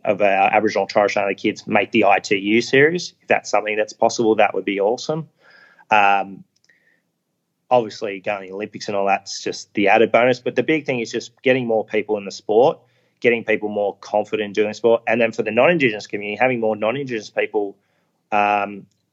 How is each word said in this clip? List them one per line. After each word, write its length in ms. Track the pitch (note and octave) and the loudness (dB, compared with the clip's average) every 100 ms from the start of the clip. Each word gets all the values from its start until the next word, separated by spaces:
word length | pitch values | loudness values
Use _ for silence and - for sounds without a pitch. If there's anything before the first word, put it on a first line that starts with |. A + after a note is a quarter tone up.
| - | -4
of 160 | G2 | 0
our 320 | G2+ F#2+ G2+ | 2 4 2
Aboriginal 300 | G#2+ G#2 G2+ | 2 2 0
and 60 | F#2+ | 0
Torres 220 | G#2+ G2+ | 2 2
Strait 120 | G#2 | 2
Islander 120 | G2+ G2 | -2 -2
kids 320 | A2 F#2 - | -4 -4 -2
make 240 | G#2+ G2 | -2 0
the 140 | A#2 G2 | 2 2
I 140 | F#2+ | 2
T 180 | - G2+ | 0 -2
U 240 | G2+ A2+ | 0 0
series. 520 | A#2 C3+ D3+ F3 E3+ - | 2 4 2 0 -8 -8
If 60 | - | -2
that's 220 | G2+ - | -2 0
something 260 | G#2 G#2+ G#2+ | -2 -2 -2
that's 180 | G#2+ | -4
possible, 420 | - A2+ - A2 G#2+ | 0 -2 2 2 4
that 180 | G#2 | 2
would 120 | G2 G2 | 0 -4
be 140 | G2 | 0
awesome. 500 | G2+ B2+ - D#3+ D3+ _ _ _ _ _ - | 0 -2 -4 -6 -8 _ _ _ _ _ 0
Um, 540 | G#2+ G2 G2 F#2+ F#2+ - _ _ _ _ _ _ _ _ _ _ _ - | 2 4 2 -2 -12 -20 _ _ _ _ _ _ _ _ _ _ _ 0
obviously, 500 | B2 G#2+ - G#2+ G2 | 0 0 -6 -8 -8
going 220 | G2+ G2+ | -6 -8
to 40 | F#2+ | -8
the 60 | |
Olympics 340 | F#2+ G#2+ G#2 - | -10 -10 -10 -6
and 80 | G2+ | -2
all 120 | G2 | 0
that's 360 | G2 - - | -2 -4 -10
just 300 | G2+ - - | -8 -10 -8
the 160 | - G2 | 0 4
added 220 | A2 A2 | 4 4
bonus. 280 | A#2 B2+ B2 | 4 2 0
But 160 | B2 B2 | -2 -2
the 80 | |
big 220 | B2 D#3+ C#3 | 0 -2 -2
thing 140 | B2+ | -6
is 120 | A2 | -4
just 280 | A#2 - _ | -6 -8 _
getting 260 | B2+ C3 A#2+ | 0 0 0
more 180 | A2 G#2 | -2 -2
people 320 | G#2+ G2+ G#2+ | -4 -2 -4
in 80 | F#2+ | -6
the 60 | |
sport, 480 | - - G#2+ D3 - _ _ _ _ | -10 0 4 4 2 _ _ _ _
getting 240 | B2 A#2 | 0 0
people 260 | A2 G#2+ G#2+ | 0 -2 -2
more 260 | G#2 G2+ - | -2 -4 -4
confident 500 | - G#2+ G#2 G#2+ G#2 | -4 -2 -2 -4 -2
in 60 | |
doing 200 | G2+ G#2 | -2 -2
sport. 300 | G#2+ A#2 A#2 - | 0 2 2 2
And 140 | A2+ | 0
then 100 | A2+ | 0
for 120 | A2 | -2
the 80 | G#2+ | -2
non-Indigenous 560 | A2 D3 F3 B2+ G#2 - | 2 4 4 0 -2 -8
community, 300 | G#2 G2+ G#2 | -8 -6 -2
having 180 | B2+ B2 | 0 0
more 160 | A2 G#2 | -2 -2
non-Indigenous 540 | G#2+ C3+ C3+ A2+ G2+ | -2 -4 -6 -8 -6
people, 480 | G#2+ G#2 G#2+ G2+ - _ _ _ _ _ | -6 -2 -2 -4 -8 _ _ _ _ _
um, 560 | G#2+ G#2 G#2 G2+ G2+ - _ _ | 0 2 0 -2 -8 -18 _ _